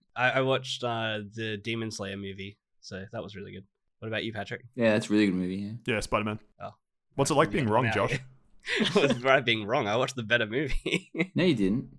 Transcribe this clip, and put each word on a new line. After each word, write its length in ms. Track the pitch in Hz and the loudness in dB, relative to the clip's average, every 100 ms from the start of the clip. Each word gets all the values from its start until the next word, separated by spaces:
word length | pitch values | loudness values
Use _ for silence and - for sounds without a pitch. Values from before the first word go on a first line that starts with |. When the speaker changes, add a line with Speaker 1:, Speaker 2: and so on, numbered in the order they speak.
| _ 117 | _ -2
Speaker 1:
I, 140 | 127 | 2
I 100 | 127 | 2
watched, 420 | 131 135 131 - | 2 0 -2 -6
uh, 360 | 120 117 113 107 101 | -4 -2 -2 -4 -6
the 240 | 113 110 107 | -8 -6 -6
Demon 300 | 113 113 110 | -4 -4 -4
Slayer 260 | 110 98 98 | -6 -8 -8
movie, 400 | 98 95 98 - _ _ | -10 -10 -12 -14 _ _
so 240 | - 95 95 | -14 -12 -10
that 120 | 113 | -10
was 120 | 95 104 | -10 -12
really 160 | 98 | -14
good. 140 | 95 98 _ _ _ | -16 -18 _ _ _
What 80 | 113 | -8
about 160 | 110 | -4
you, 100 | 101 | -4
Patrick? 280 | 110 101 - - - | -6 -8 -10 -10 0
Speaker 2:
Yeah, 180 | 113 | 2
that's 160 | 107 110 | 2 4
a 40 | |
really 120 | 104 104 | 4 4
good 80 | 92 | 2
movie, 200 | 92 95 | -2 -4
yeah. 360 | 101 117 - 107 | -6 -8 -4 -4
Speaker 3:
Yeah, 40 | |
Spider-Man. 400 | - 110 107 107 - _ | -2 -2 -2 -6 -10 _
Speaker 1:
Oh. 100 | 101 - _ _ _ - | -18 -18 _ _ _ -2
Speaker 3:
What's 160 | 139 | 2
it 40 | 143 | 4
like 160 | 170 | 4
being 160 | 208 117 | 2 2
Speaker 1:
Yeah, 60 | |
Speaker 3:
wrong, 120 | 110 117 | 4 4
Speaker 1:
no. 60 | |
Speaker 3:
Josh? 280 | 107 120 135 | 2 0 0
Speaker 1:
<laughs> 60 | - - _ - - - | -6 -20 _ -16 -6 -2
It 140 | 202 | 2
was 300 | 202 143 120 | 4 4 2
right 200 | 131 135 | 4 4
being 220 | 117 110 104 | 4 0 0
wrong. 220 | 135 104 | 0 2
I 80 | 113 | 0
watched 200 | 135 - | 0 -4
the 60 | |
better 240 | 107 120 107 | 0 0 2
movie. 640 | 117 147 - - 175 - - | -2 0 -2 0 -4 -4 -4
<laughs> 160 | 180 | -2
Speaker 2:
No, 100 | 139 | 2
you 120 | 180 123 | 2 4
didn't. 340 | 95 117 - | 2 0 -4